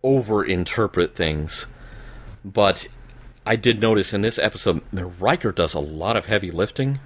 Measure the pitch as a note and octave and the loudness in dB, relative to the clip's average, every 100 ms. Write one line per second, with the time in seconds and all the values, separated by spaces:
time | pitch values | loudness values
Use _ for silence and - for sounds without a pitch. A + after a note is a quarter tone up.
0 | C3 C3+ G#2+ G#2+ - F2+ F2 - G#2 - | 4 2 4 0 2 0 0 0 0 2
1 | F2 - E2 D2+ D#2 - - - - - | 0 2 -2 0 -4 -6 -10 -16 -18 -16
2 | - - - - G2 G2+ G2+ F#2 - - | -16 -16 -18 -16 -4 2 4 2 -6 -18
3 | - - - - - A2+ A#2+ A2+ A2+ G#2+ | -20 -20 -20 -12 -2 2 2 4 4 4
4 | F#2+ G2+ G#2+ - G#2 - - E2 - F#2 | 2 0 0 2 -2 0 0 0 -2 -8
5 | F2+ F2 G2+ F3 A2+ - D#2+ D#2+ D2 D#2 | -8 -2 0 2 0 0 0 0 -6 -4
6 | F#2 A2 - G#2+ F#2+ E2 G2+ - C3+ C#3 | -2 -2 0 -2 -2 -2 -2 0 -2 -2